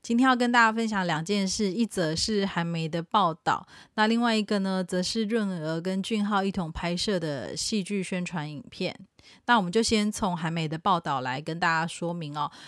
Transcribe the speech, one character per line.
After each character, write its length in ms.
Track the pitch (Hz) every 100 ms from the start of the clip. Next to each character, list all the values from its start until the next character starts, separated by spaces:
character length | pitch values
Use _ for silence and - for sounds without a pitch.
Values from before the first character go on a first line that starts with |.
今 160 | - 233
天 80 | 262
要 80 |
跟 200 | 247 247
大 60 | 240
家 120 | 226
分 160 | 220 226
享 180 | 208 180
两 200 | 156 165
件 200 | 202 190
事， 240 | - 208
一 160 | 185 226
则 300 | - 160 160
是 300 | - 214 196
韩 200 | 180 170
媒 220 | 165 160
的 160 | 170
报 300 | 170 214 180
道， 340 | 160 - - - - - -
那 120 | 214
另 140 | 233
外 120 | 233
一 80 | 220
个 180 | 208 208
呢， 220 | 190 185
则 220 | 180 185
是 220 | 180 226 208
润 240 | 233 202
娥 320 | 180 156 165
跟 200 | 180 190
俊 240 | 185 220 202
浩 160 | 202
一 80 | 196
同 220 | 196 160
拍 240 | - 175 175
摄 240 | - 185
的 380 | 160 139 85 -
戏 260 | - 220
剧 180 | 180 202
宣 220 | 180 185
传 260 | 175 175 151
影 140 | 147 -
片。 280 | - 180 - 190 _ - - -
那 100 | 240
我 40 |
们 80 | 180
就 140 | 208
先 260 | 226 220 208
从 260 | - 202 170
韩 160 | 160
媒 120 | 165 160
的 120 | 160
报 200 | 202 175
道 220 | 165 135
来 220 | 127 131
跟 180 | 156 165
大 80 | 175
家 180 | 160 165
说 280 | - 170
明 240 | 170 151 151
哦。 120 | 143 -